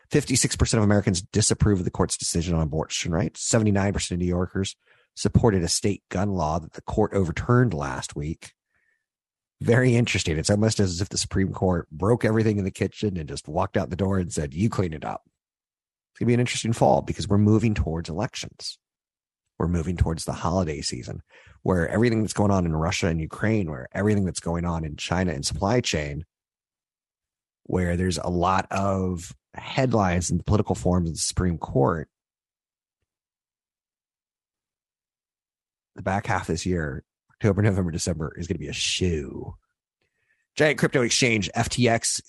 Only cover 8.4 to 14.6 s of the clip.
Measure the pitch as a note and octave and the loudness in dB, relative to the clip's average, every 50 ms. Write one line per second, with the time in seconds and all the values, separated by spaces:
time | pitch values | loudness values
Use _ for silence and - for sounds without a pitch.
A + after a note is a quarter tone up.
8.4 | - - - _ _ _ _ _ _ _ _ _ _ _ _ _ _ _ _ _ | -12 -20 -20 _ _ _ _ _ _ _ _ _ _ _ _ _ _ _ _ _
9.4 | _ _ _ - G2 G2+ A#2 B2 B2+ B2+ A#2+ A#2 A#2+ - - F#2 - - D#2 D#2 | _ _ _ -4 2 4 4 6 6 6 4 4 4 2 0 -2 -2 -2 -2 0
10.4 | D#2 - G#2 G#2 G#2+ A2 G#2+ - G#2 F#2 F2 E2+ G2+ - - - - - - F#2 | 0 2 2 2 2 2 2 2 0 0 0 -2 -4 -4 -4 -6 -6 -4 -2 0
11.4 | F#2+ F2+ - - - F#2 F2+ E2 - - D#2 D2+ F2 G2+ B2 A#2 - A2 A2 A2+ | 0 -2 -2 0 0 0 0 0 -2 -6 -6 -2 0 2 2 2 2 2 2 2
12.4 | A2 A2+ G#2+ G2+ F#2+ F#2+ - - G2+ F#2+ - - - G#2 F#2 F2 D#2 D2 D2 C#2 | 2 2 0 0 -2 -4 -4 -2 -4 -4 -4 -4 -4 -4 -4 -4 -6 -8 -10 -10
13.4 | - - D3+ E3+ F#2+ F#2+ - A2 F2 B1+ F2 E2 G2 F#2+ G2 F#2+ F2+ E2 - - | -10 -6 -4 -4 -4 -2 -2 -2 -2 -2 -2 -2 -2 0 0 0 -2 -2 -4 -6
14.4 | D#2+ C#2+ C2 D#2 | -6 -4 -2 -2